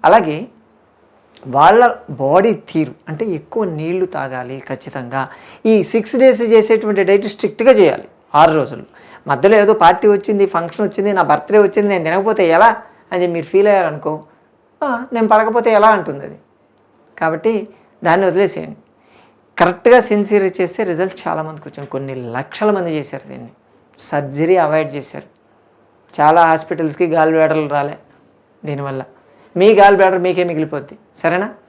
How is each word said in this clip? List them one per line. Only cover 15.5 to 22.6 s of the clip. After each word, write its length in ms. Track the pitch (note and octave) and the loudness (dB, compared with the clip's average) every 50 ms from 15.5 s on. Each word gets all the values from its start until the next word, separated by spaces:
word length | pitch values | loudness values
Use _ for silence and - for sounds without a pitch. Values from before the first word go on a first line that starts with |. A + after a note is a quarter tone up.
| A3 A#3+ A#3 A#3 A3 | -2 -2 0 2 2
ఎలా?" 160 | G#3 G#3 A3 | 4 4 4
అంటుంది 360 | G#3+ G3 D#3 D#3+ C#3+ C#3 C#3+ | 2 0 -2 -8 -10 -12 -12
అది. 120 | C#3+ C#3+ - _ _ _ _ _ _ _ _ _ _ _ _ _ _ _ | -16 -20 -20 _ _ _ _ _ _ _ _ _ _ _ _ _ _ _
కాబట్టి 500 | - - - D#3+ D#3+ - A3+ A3+ G#3 - - _ _ _ _ _ _ - | -6 -4 -4 -4 -2 -2 -2 -2 -2 -8 -10 _ _ _ _ _ _ -2
దాన్ని 240 | E3+ E3 F#3 G3 | 0 0 2 0
వదిలేసేయండి. 500 | F#3 E3+ F#3 G3+ F3 - - D#2 D2+ D2 _ _ _ _ _ _ _ _ _ _ _ _ _ _ _ _ | 0 0 0 -2 -2 -2 -8 -14 -14 -16 _ _ _ _ _ _ _ _ _ _ _ _ _ _ _ _
కరెక్ట్గా 420 | - E3+ F3 F3+ - _ A#3 B3 B3+ | 0 0 0 0 0 _ 4 4 4
సిన్సియర్‌గా 520 | - - G#3+ G#3 G3+ G3+ G#3+ G#3 F#3+ F#3+ F#3 - | 4 2 -2 -2 -2 0 0 0 0 -2 -2 -4
చేస్తే 220 | F#3 E3+ F3 - A3 | -6 -6 -4 -6 -6
రిజల్ట్ 440 | F#3+ E3+ D#3 F#3 F#3+ - - - | -6 -4 -4 -4 -6 -6 -10 -8
చాలామందికి 400 | E3+ E3 D#3 D#3 D#3 D#3 D3+ D3+ | -8 -6 -6 -8 -10 -14 -16 -20
వచ్చింది. 220 | C#3 - - C#3+ C3+ | -20 -16 -16 -16 -12
కొన్ని 260 | - C3+ C#3 C3+ C3 | -10 -10 -10 -10 -12
లక్షల 560 | B2+ B2 A#2 A2+ B2+ C#3 - - - | -12 -12 -8 -8 -10 -10 -10 -8 -2